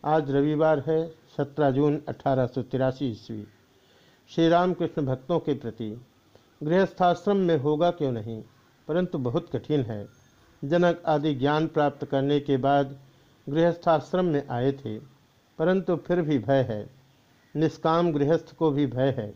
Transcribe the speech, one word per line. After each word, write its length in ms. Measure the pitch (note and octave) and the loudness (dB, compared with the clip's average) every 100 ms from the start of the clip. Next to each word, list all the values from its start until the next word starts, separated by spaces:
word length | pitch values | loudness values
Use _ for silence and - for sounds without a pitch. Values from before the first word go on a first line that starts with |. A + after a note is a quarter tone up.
| D3 | 2
आज 260 | D#3+ C#3 | 0 2
रविवार 520 | C#3 D3 D3+ D#3 D3+ D3 | 0 2 2 2 2 0
है, 200 | D#3+ E3 | -2 -2
सत्रह 640 | - _ - C#3 - C#3+ | -10 _ -6 -6 0 2
जून 300 | C3 D3 D3 - | 4 2 0 -6
अठारह 380 | A#2+ C#3+ C3 B2 | -6 0 0 0
सौ 160 | - | -4
तिरासी 500 | A#2 B2+ C3 C3 C#3 | -4 -2 -2 -2 -6
ईस्वी। 360 | G#2 - A2 G#2 _ _ _ _ _ _ _ _ | -8 -12 -14 -14 _ _ _ _ _ _ _ _
श्री 200 | - E3 | 2 4
रामकृष्ण 560 | E3+ F3+ F3 E3 - C#3 | 4 2 0 -4 -2 -4
भक्तों 340 | C3 - E3+ | -4 -2 -2
के 140 | - | -2
प्रति। 480 | C3+ A#2 G#2 A2 A#2 B2 _ _ _ _ _ | -6 -6 -10 -10 -10 -18 _ _ _ _ _
गृहस्थाश्रम 760 | D3+ F3+ F#3 - F3+ E3+ G#3 G3+ | 0 2 0 2 0 2 0 0
में 200 | F3+ D#3+ | 2 2
होगा 340 | C#3 D3+ F3 | 0 2 0
क्यों 200 | E3+ C#3 | 0 -4
नहीं, 320 | A#2 A2 A2 G#2 _ _ _ - | -4 -8 -12 -14 _ _ _ -4
परंतु 300 | E3 F3+ D#3 | -2 -2 -2
बहुत 320 | B2 C#3+ - - | -2 -4 -4 -8
कठिन 260 | - D3+ | -2 -2
है। 260 | A#2 G#2+ G2+ _ _ _ _ _ C#3 | -2 -6 -12 _ _ _ _ _ -2
जनक 380 | F3 F3 E3+ - | 2 2 2 0
आदि 300 | D3+ D#3 C3+ | 0 0 0
ज्ञान 320 | C#3 D3+ D#3 | 0 0 0
प्राप्त 380 | D#3 D3 C#3 C3+ | 0 0 -2 -4
करने 340 | C3+ C#3 D3 | -2 0 0
के 180 | C#3+ C3+ | 0 0
बाद 400 | C3+ C#3+ C#3 C3+ - _ _ _ - | 4 2 0 -8 -20 _ _ _ -4
गृहस्थाश्रम 760 | D3 E3+ E3+ F3 D#3 D3 F3+ F3+ | 2 2 2 0 0 0 -2 0
में 220 | C#3+ - | 0 -2
आए 240 | A#2+ C3 | -2 0
थे, 280 | C3+ A2+ A2 - _ _ _ _ - | -2 -10 -12 -14 _ _ _ _ -2
परंतु 360 | D#3+ F#3+ F#3 E3+ | 0 0 0 -4
फिर 260 | - F3 | 0 0
भी 180 | D#3 C#3+ | 2 0
भय 220 | A2+ C3+ | 2 2
है। 280 | B2 G#2+ - - _ _ _ _ _ D3 | 2 -6 -10 -18 _ _ _ _ _ -2
निष्काम 560 | D#3+ - D#3+ E3 F3 | -2 0 0 2 2
गृहस्थ 440 | D3 C#3+ E3 - - | 0 2 0 -2 -2
को 160 | D#3+ | 0
भी 160 | C#3 C#3 | 2 -2
भय 280 | B2 C3+ B2+ | 0 -2 -2
है। 160 | G#2 | -8